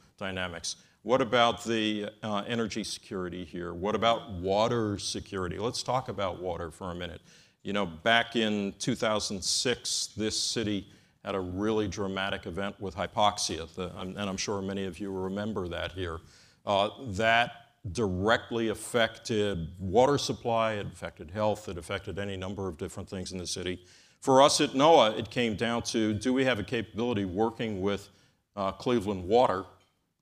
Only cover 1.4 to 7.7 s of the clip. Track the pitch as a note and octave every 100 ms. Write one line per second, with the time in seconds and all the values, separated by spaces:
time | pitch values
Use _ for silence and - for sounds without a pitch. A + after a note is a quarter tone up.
1.4 | A#2 G2+ A2 A2+ G#2+ G#2+ G2+ - A2 G#2
2.4 | G2+ A#2 A2 A2+ G2 - - G2+ F2+ F2+
3.4 | F2 F2 F2 E2+ F#2+ G#2+ A2+ A2+ - F#2
4.4 | F#2 G2 A2+ A#2+ G#2+ G2+ - G#2+ - G2
5.4 | F2+ F2 A2 B2 - B2 B2+ G2 G2 F2
6.4 | F2+ E2 E2 D#2+ F#2+ F2 F2 E2 _ -
7.4 | _ _ -